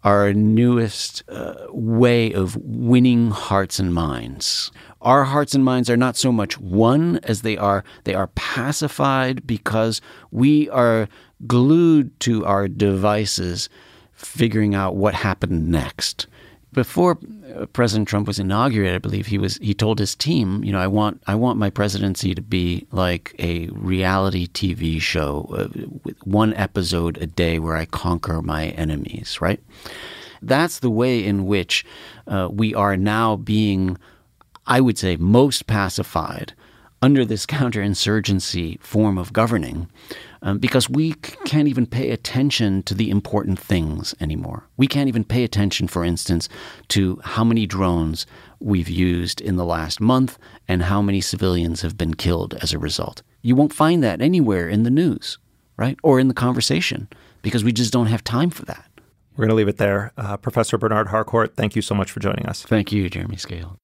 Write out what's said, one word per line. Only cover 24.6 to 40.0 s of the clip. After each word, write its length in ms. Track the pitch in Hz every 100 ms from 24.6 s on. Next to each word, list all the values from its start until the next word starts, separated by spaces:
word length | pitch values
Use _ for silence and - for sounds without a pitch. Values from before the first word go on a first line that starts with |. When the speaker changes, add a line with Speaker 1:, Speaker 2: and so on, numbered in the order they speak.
| 95
Speaker 1:
V 240 | 85 82 80
show, 500 | 80 85 73 73 - -
uh, 120 | - - - -
with 140 | - - -
one 260 | 101 110
episode 640 | 107 98 - 87 87 85 78
a 100 | 80
day 320 | 80 85 82
where 180 | 80 80
I 100 | 80
conquer 560 | - 90 87 - 80
my 240 | 82 78 80
enemies," 680 | - 80 73 - - - -
right? 180 | 82 104 _ - - - - - - -
That's 380 | 110 135 170 -
the 100 | 127
way 340 | 110 127 120
in 220 | 98 101 95
which, 400 | 101 87 - - - - - -
uh, 220 | 98 92
we 220 | 101 110
are 220 | 107 101 95
now 400 | 98 107 113 104
being, 600 | 104 107 107 95 92 92 - _ _ _ _ - -
I 160 | 123
would 160 | 127 104
say, 180 | 92 85
most 500 | 85 113 139 127 -
pacified 880 | 110 98 - 92 - 80 - - - - _ _ _
under 220 | 127 143
this 200 | 117 107
counterinsurgency 1400 | - 147 127 110 101 95 - 107 101 98 - 92 82 85
form 380 | - 107 107 95
of 140 | 90
governing, 560 | - 113 113 69 71 87 _